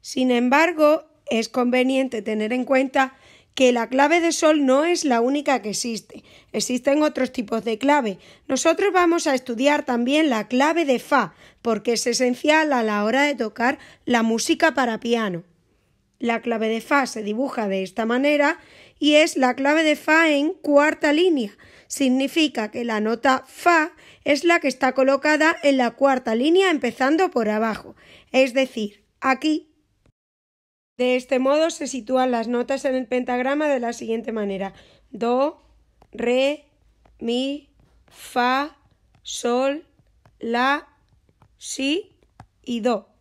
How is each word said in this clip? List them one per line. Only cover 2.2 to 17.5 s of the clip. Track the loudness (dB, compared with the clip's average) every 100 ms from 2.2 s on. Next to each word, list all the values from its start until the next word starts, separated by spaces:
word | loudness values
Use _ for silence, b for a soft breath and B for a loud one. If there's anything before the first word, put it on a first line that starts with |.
tener | -6 -4 -2
en | -4
cuenta | 0 0 2 0 -2 b b b b 2
que | 2
la | 2 0
clave | 2 4 4
de | 2
sol | 2 2 2 4
no | 2
es | 2 0
la | 0 0
única | 0 0 0 -2
que | -2
existe. | -8 -6 -8 -12 -20 b b b
Existen | -6 -4 -2 0 2
otros | 0 0 -6
tipos | -6 -6 -4
de | -4 -2
clave. | 2 2 0 -8 B B -6
Nosotros | 0 0 2 2
vamos | 2 2 2 0
a |
estudiar | -2 -4 0 2 0
también | -2 -2 0 2 2
la | 0 -2
clave | 0 2 0
de | 0 -2
fa, | 2 0 0 b b b
porque | -4 -2 -2
es | -2 -2
esencial | 0 0 0 2 2 2
a | 0
la | 0 0
hora | 0 2
de | 0
tocar | 0 -6 -2 -2 -2 B B
la | -2 0
música | 2 0 0 2 2
para | 2 -2 -2
piano. | -2 -2 -2 -6 -12 _ _ _ _ _ _ _
La | -4 -4
clave | -4 -4 -2
de | -4
fa | 0 0 0
se | -6
dibuja | -6 -4 -4